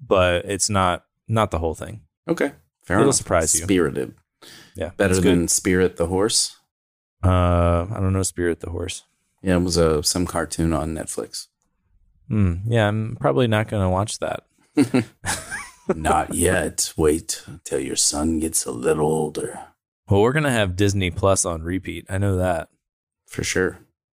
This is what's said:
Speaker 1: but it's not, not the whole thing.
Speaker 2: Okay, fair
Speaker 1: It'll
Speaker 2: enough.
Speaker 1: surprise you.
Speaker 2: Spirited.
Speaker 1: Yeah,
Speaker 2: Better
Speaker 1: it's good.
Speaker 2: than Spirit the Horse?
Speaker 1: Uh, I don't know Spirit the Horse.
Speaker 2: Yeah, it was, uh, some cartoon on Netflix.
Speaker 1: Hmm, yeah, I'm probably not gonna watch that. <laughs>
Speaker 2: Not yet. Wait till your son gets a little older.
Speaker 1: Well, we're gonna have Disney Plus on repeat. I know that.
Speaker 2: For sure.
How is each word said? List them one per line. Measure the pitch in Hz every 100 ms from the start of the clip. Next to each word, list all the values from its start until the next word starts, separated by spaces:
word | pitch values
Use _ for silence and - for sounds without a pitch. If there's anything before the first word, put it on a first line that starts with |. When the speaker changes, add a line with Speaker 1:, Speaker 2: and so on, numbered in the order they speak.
Speaker 1:
but | 127 98 90 87 98
it's | 98 -
not, | 101 92 85 - _ -
not | 110 104
the | 82
whole | 85 80
thing. | - 113 - _ -
Speaker 2:
Okay, | 170 - - _ _
fair | - 95
Speaker 1:
It'll | 139
Speaker 2:
enough. |
Speaker 1:
surprise | 123 - 90 78
you. | 80
Speaker 2:
Spirited. | 85 90 76 67 62 - _ _ - - -
Speaker 1:
Yeah, | - 80 -
Speaker 2:
Better | 98
Speaker 1:
it's | 92
good. | 90
Speaker 2:
than | 87 82
Spirit | - 101 92 90 -
the | 82
Horse? | 92 110 - - - _ _ _ _ _ _
Speaker 1:
Uh, | 92 90 87 87 85 85 92
I | 110
don't | 95
know | 95
Spirit | 92 - 87 80
the | 85
Horse. | 87 87 - - _ _ _
Speaker 2:
Yeah, | 95 90
it |
was, | 90 85
uh, | 82 76
some | - 87 87
cartoon | 87 78 - 82
on | 76 78 80
Netflix. | - - - - - _ _ _ _ _ _ _ -
Speaker 1:
Hmm, | 113 92 85 107
yeah, | 117 104
I'm | 107 110 117
probably | 143 135 120
not | 107 107
gonna | 107 92
watch | 92 104 -
that. | 80 - - _ _
<laughs> | - 131 127 117 _ - - - - - - -
Speaker 2:
Not | 80 80 80 76
yet. | - 87 92 76 - - -
Wait | 78 80 - - - 80
till | - 69
your | 65 -
son | - 71 80 80
gets | - - -
a |
little | 64 78 78 76
older. | 78 78 - 76 - - _ _ _ -
Speaker 1:
Well, | 98
we're | 113
gonna | 151 147
have | 117 98 90
Disney | 101 98 90
Plus | - 98 95 92
on | 82
repeat. | 85 92 90 85 -
I | 95
know | 101 92
that. | 92 82 - _ _ _ _ _ _
Speaker 2:
For | -
sure. | 87 95 92 - - _ _